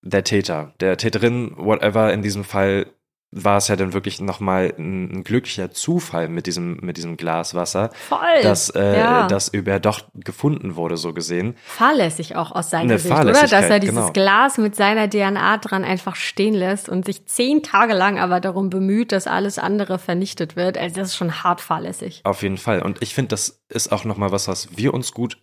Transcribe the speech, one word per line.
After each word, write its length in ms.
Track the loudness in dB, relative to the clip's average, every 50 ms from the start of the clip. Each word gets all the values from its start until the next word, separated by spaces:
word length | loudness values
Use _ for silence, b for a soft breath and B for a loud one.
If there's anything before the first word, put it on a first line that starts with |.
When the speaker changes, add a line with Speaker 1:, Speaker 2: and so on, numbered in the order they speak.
| -8
Speaker 1:
der 220 | 0 0 0 0
Täter, 500 | 2 0 0 0 0 -4 -6 -6 -8 _ _
der 160 | 0 0 0
Täterin, 560 | 2 0 -2 -2 2 0 2 0 0 -4 -6 -8
whatever. 560 | -4 0 0 2 4 2 2 4 4 4 4 2
In 100 | 0 0
diesem 220 | -2 -4 -4 -8
Fall 420 | -4 0 2 2 2 2 2 0 -4 -8 _ _ _ _ _ _ _ -16
war 200 | -2 2 4 4
es 100 | 4 4
ja 80 | 2 0
dann 180 | 0 0 -2 -2
wirklich 280 | -4 -4 -4 -8 -6
nochmal 520 | -6 -6 -6 -4 -2 0 2 2 2 0 -2 -4
ein, 320 | -8 -6 -6 -6 -6 -6
ein 140 | -8 -10 -6
glücklicher 480 | -2 -2 -2 -2 -4 -8 -8 -8 -8 -6
Zufall 560 | -8 -4 -2 -2 -2 -2 -2 -4 -4 -4 -4
mit 180 | -4 -6 -4
diesem, 300 | -4 -4 -4 -4 -6 -6 -8 -8
mit 140 | -10 -10
diesem 200 | -8 -8 -10 -10
Glas 360 | -8 -4 -4 -2 -2 -4 -4 -4
Wasser, 380 | -6 -6 -4 -2 -2 -2 -2 -4 -10 -6 -4
Speaker 2:
Voll. 120 | -4 -2 0 2 2 4 4
Speaker 1:
dass, 260 | 4 4 2 0 -2
äh, 260 | 0 0 2 4 4
Speaker 2:
Ja. 300 | 4 4 4 4 2 2
Speaker 1:
dass 240 | 2 0 0 -2 -2 -4
Hubert 320 | -4 0 0 0 2 2
doch 160 | 0 0 0 -6 _ _
gefunden 640 | -16 -14 -14 -12 -2 0 0 0 0 -4 -8 -4
wurde, 200 | -4 -2 -2 -2
so 160 | -2 -4 -6 -6
gesehen. 440 | -6 -6 -2 -2 -2 -2 -2 -4 -8 -14
Speaker 2:
Fahrlässig 720 | -18 -4 2 2 4 4 4 2 0 0 -6 -10 -8 -4
auch 160 | -6 -6 -4 -4
aus 180 | -6 -6 -2
seiner 120 | -2 0 2 4 2
Speaker 1:
Eine 60 | 2
Speaker 2:
Sicht, 100 | 2 2
oder? 60 | 4
Speaker 1:
Fahrlässigkeit, 360 | 4 6 6 8 6 6 8 6 6 6
Speaker 2:
Dass 60 | 6
er 100 | 6 4
dieses 140 | 4 2 0
Speaker 1:
genau. 160 | 2 0 0 2
Speaker 2:
Glas 440 | 2 4 4 6 6 4 4 4
mit 200 | 2 0 0 2
seiner 320 | 2 2 4 4 4 2 2
D 100 | 2 2
N 180 | 2 2 0
A 200 | 2 2 2 2
dran 260 | 0 -2 -2 -2 -2 0
einfach 320 | 0 -2 -2 -2 -6 -6
stehen 400 | -6 -8 -8 -2 0 0 2 2
lässt 340 | 2 0 0 -2 -4 -4 -4
und 160 | -4 -4 -2
sich 200 | -4 -6 -8 _
zehn 380 | -8 -2 0 2 4 4 2 0
Tage 280 | 2 4 4 4 4 4
lang 280 | 4 2 2 2 2
aber 180 | 0 2 2 0
darum 320 | 0 0 -2 0 -2 -2
bemüht, 400 | 0 0 0 2 2 2 2 2
dass 160 | 0 -2 0
alles 320 | 0 -2 0 -2 -2 -4 -4
andere 400 | -2 -2 0 0 0 -2 -4 -6
vernichtet 560 | -4 -2 -2 -2 -2 -4 -4 -6 -8 -6 -4
wird. 240 | -2 -2 -2 -2 -2
Also 160 | -6 -6 -4 -6
das 80 | -6 -6
ist 80 | -4
schon 260 | -4 -4 -4 -4 -2 0
hart 180 | 0 0 0
fahrlässig. 600 | -2 -4 -4 -4 -4 -8 -10 -10 -10 -12 -12 -6 _
Speaker 1:
Auf 180 | -2 -2 -2 -2
jeden 140 | -4 -4 -4
Fall. 240 | -2 0 0 0 0
Und 200 | -2 -4 -4 -6
ich 120 | -6 -2
finde, 160 | -4 -2 -2
das 340 | -2 -2 -4 -6 -6 _ _ _
ist 220 | -6 -6 -2 -2
auch 140 | -2 -2 -2
nochmal 260 | -4 -4 -2 -2 0
was, 160 | 0 -2 -2
was 300 | -2 -6 -6 -6 -12 -8
wir 180 | -2 0 0 0
uns 160 | 0 -4 -6
gut 280 | -6 -4 -6 -6 -6 _